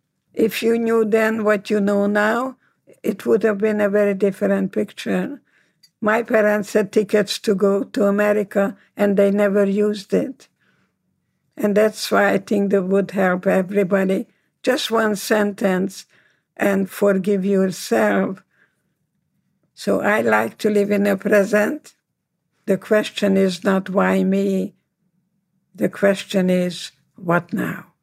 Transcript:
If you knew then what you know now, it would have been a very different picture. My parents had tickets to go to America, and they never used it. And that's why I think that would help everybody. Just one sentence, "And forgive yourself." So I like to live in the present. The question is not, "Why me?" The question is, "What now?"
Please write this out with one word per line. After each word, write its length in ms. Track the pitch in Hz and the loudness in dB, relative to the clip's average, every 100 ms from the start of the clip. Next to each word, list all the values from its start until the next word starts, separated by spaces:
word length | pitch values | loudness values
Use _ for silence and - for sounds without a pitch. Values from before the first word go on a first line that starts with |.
| _ _ _ | _ _ _
If 280 | - 220 - | -2 -2 0
you 160 | 226 233 | 0 0
knew 260 | 226 226 | 0 0
then 400 | 220 220 220 220 | 2 2 0 0
what 260 | 208 208 - | 0 0 0
you 100 | 208 | 0
know 260 | 202 202 202 | 2 2 2
now, 520 | 208 208 233 262 262 _ _ _ - | 2 0 0 -4 -10 _ _ _ -8
it 220 | - 196 | -6 -4
would 180 | 233 226 | 0 2
have 160 | 220 202 | 2 0
been 220 | 220 208 | -2 0
a 80 | 202 | 0
very 240 | 202 202 | 2 0
different 580 | 196 202 190 202 196 190 | 0 -2 0 -2 0 -2
picture. 720 | 214 208 - 226 185 190 277 _ _ _ _ _ _ | -4 -6 -8 -4 -4 -4 -10 _ _ _ _ _ _
My 220 | 214 226 | 0 0
parents 520 | 226 226 208 208 196 | 2 2 2 0 0
had 180 | 214 208 | -2 0
tickets 460 | 208 202 208 196 - | -2 0 0 0 -4
to 160 | - | -2
go 300 | 196 202 196 | 0 2 0
to 200 | 269 - | -2 0
America, 720 | 202 202 208 214 202 202 196 - _ - | 0 2 2 0 0 -2 -2 -4 _ -2
and 200 | 208 196 | 0 4
they 140 | 202 | 2
never 340 | 202 202 202 | 2 2 2
used 480 | 196 196 208 208 196 | 2 2 0 -2 -2
it. 360 | 185 254 - - _ _ _ _ _ _ _ _ _ _ - | -2 -2 -8 -20 _ _ _ _ _ _ _ _ _ _ -4
And 180 | 214 | 0
that's 360 | 202 214 208 - | 2 2 0 -2
why 240 | 196 196 | 0 2
I 40 | 196 | 0
think 320 | 196 202 202 | -2 -2 0
that 120 | 196 | 0
would 300 | 185 196 190 | 0 0 0
help 340 | 196 185 185 190 | -2 0 0 0
everybody. 800 | 185 180 202 180 196 190 190 - _ _ _ | 0 0 -2 0 0 0 -2 -6 _ _ _
Just 280 | - 269 - | -2 -2 0
one 260 | 226 220 202 | 0 0 -2
sentence, 880 | - 214 208 196 196 185 190 - - _ _ _ _ | -2 0 0 -2 -2 0 -2 -8 -20 _ _ _ _
"And 360 | - 202 190 190 | -4 -2 0 -2
forgive 540 | - 202 196 185 202 | 0 2 2 0 -2
yourself." 1000 | 190 190 190 185 - 226 208 196 190 190 _ _ _ _ _ _ _ _ _ _ _ _ _ | 0 0 0 -4 -4 0 2 0 -2 -6 _ _ _ _ _ _ _ _ _ _ _ _ _
So 260 | - 202 190 | -8 -2 0
I 200 | 202 214 | 2 0
like 380 | 233 214 220 - | 2 2 0 -4
to 120 | 214 | 0
live 200 | 208 202 | 0 2
in 140 | 202 | 0
the 120 | 202 196 | 0 0
present. 800 | 208 208 190 202 220 302 - _ _ _ _ _ _ _ - | 2 2 4 0 0 -4 -12 _ _ _ _ _ _ _ -2
The 100 | 190 | -2
question 600 | - 214 - - 202 190 | 2 0 0 -2 0 2
is 260 | 190 175 | 2 0
not, 240 | 196 190 190 | 0 0 0
"Why 340 | 190 185 190 | 0 2 2
me?" 520 | 185 196 196 190 185 - _ _ _ _ _ _ _ _ _ | 0 0 0 -2 -4 -10 _ _ _ _ _ _ _ _ _
The 140 | - 196 | -6 -6
question 640 | - 202 190 - 196 185 | 0 0 0 -2 -2 0
is, 420 | 180 180 175 - - _ | 0 -2 -6 -14 -18 _
"What 400 | - 175 170 170 | -12 -2 -2 -2
now?" 320 | - 165 - - _ | -6 -6 -8 -14 _